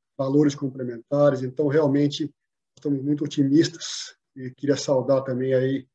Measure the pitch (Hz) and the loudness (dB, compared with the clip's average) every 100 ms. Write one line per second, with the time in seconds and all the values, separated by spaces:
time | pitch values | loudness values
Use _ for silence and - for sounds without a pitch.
0 | _ - 135 143 151 139 139 131 123 113 | _ -6 0 4 2 0 -8 -8 -10 -10
1 | _ 143 147 131 127 127 147 151 147 139 | _ 2 2 2 -4 -2 0 2 2 2
2 | 147 143 147 _ _ _ _ _ 151 139 | 0 -2 -8 _ _ _ _ _ -4 -4
3 | 139 147 151 - 139 147 147 - - - | -2 -4 -2 0 4 4 4 -2 -12 -12
4 | - _ _ 135 127 - 143 135 - 135 | -14 _ _ -14 -14 -6 -2 0 0 0
5 | 123 135 135 127 131 127 131 135 - | 2 0 0 -4 0 0 0 -2 -8